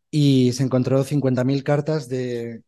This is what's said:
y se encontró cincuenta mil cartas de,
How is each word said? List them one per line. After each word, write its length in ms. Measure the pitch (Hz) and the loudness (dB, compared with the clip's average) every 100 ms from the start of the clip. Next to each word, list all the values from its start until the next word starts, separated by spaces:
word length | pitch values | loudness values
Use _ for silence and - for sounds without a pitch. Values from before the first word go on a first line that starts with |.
| _ | _
y 420 | 151 143 131 123 | 2 4 4 4
se 100 | 123 | 2
encontró 400 | 131 127 123 135 | 0 0 2 0
cincuenta 400 | 131 143 131 127 | 0 0 0 0
mil 220 | 127 139 | 0 0
cartas 440 | 135 147 147 156 123 | 0 -2 0 -4 -4
de, 540 | 127 123 120 117 113 | -6 -6 -6 -8 -12